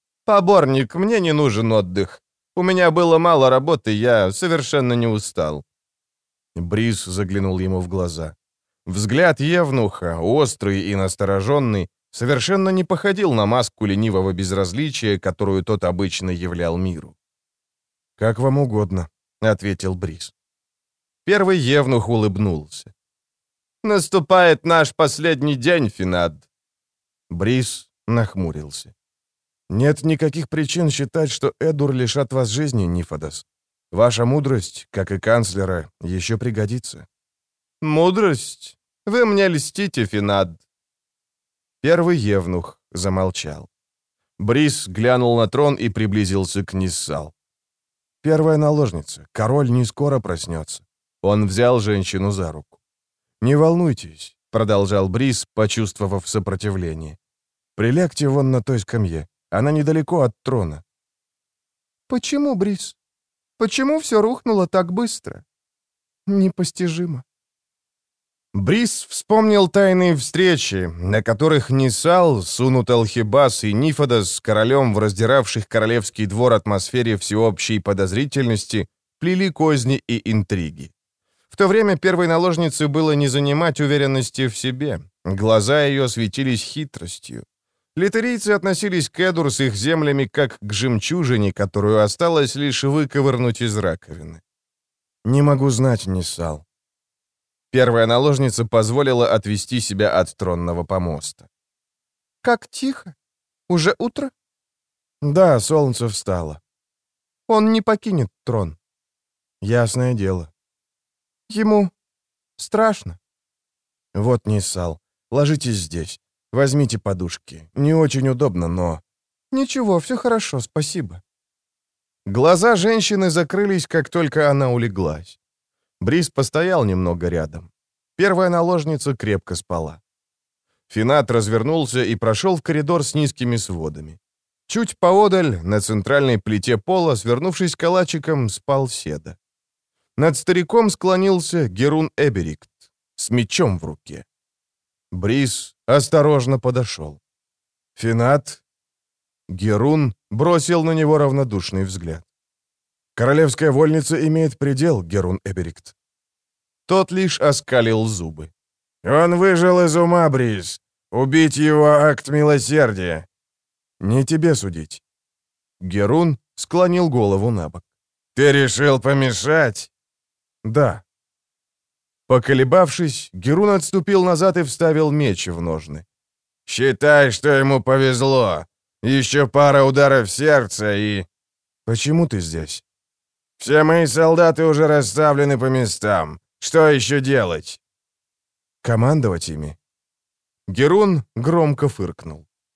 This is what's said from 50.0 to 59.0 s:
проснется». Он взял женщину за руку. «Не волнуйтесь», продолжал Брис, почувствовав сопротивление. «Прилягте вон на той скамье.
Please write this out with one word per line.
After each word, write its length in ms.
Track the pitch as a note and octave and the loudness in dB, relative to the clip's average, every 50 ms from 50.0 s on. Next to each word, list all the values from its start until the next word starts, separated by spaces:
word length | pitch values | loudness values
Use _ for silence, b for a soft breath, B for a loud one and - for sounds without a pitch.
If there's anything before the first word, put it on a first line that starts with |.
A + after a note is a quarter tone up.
| C#3+ D3 C#3 B2+ | -2 0 -2 -2
проснется». 640 | - F#2 F2 D#2+ - - E2+ D#2+ D2+ - - - _ _ _ _ _ _ _ - | -2 -4 -8 -8 -8 -8 -8 -8 -10 -10 -14 -18 _ _ _ _ _ _ _ -4
Он 240 | - G2 G#2 G#2+ G#2+ | 0 2 2 2 2
взял 340 | G2 F#2 G#2+ B2 B2 B2+ A#2+ | 0 0 2 2 4 4 2
женщину 520 | G2+ G#2+ G#2 G2 F#2 - - F#2+ F#2+ G2+ | 2 0 -2 -2 -2 -4 -4 -2 -2 -2
за 200 | G2+ F#2+ F2+ D#2+ | -2 -4 -6 -8
руку. 280 | D#2 D#2 - _ _ _ _ _ _ _ _ _ _ _ _ _ _ - | -8 -12 -18 _ _ _ _ _ _ _ _ _ _ _ _ _ _ -4
«Не 160 | A2 B2 C#3+ | 0 2 2
волнуйтесь», 800 | D3 D#3 D#3+ E3+ F3 F3 D#3+ B2 - - D#2+ D#2 - - - _ _ _ _ | 4 4 4 2 2 2 0 -2 -4 -8 -18 -20 -20 -20 -20 _ _ _ _
продолжал 580 | - A2+ A2+ G#2 G#2+ G2+ G2+ F#2 G#2 G2 F#2+ F#2+ | -2 -2 0 2 2 2 2 2 0 0 0 0
Брис, 380 | F#2 A2+ C3+ C3+ A#2+ - - _ - | -2 -2 0 0 -2 -4 -6 _ -2
почувствовав 720 | - G#2+ G#2 - A2+ A2 G2 - - G#2 F#2+ G2 F#2+ - - | -2 -2 0 0 -2 -4 -4 -4 -6 -6 -4 -4 -6 -6 -4
сопротивление. 880 | - A2 F#2 G2+ F#2+ F#2 - G#2 F#2+ F#2+ F2+ E2 D#2+ D#2+ D#2+ D2+ D2+ _ _ _ _ _ _ _ _ _ _ _ - | -6 -4 -4 -4 -6 -6 -6 -6 -6 -6 -6 -8 -8 -10 -12 -16 -18 _ _ _ _ _ _ _ _ _ _ _ -6
«Прилягте 520 | - G#2+ A#2 C3 E3+ F3+ D#3+ - - D3 C#3 | -2 -2 0 2 2 0 -2 -2 -2 -2 0
вон 220 | C3+ C#3+ C#3 C3 | 0 0 0 0
на 120 | C3 B2 | 0 -2
той 160 | G#2 - C3 A2+ | 0 -2 -4 -4
скамье. 480 | G2 - - A#2 | -4 -4 -4 -2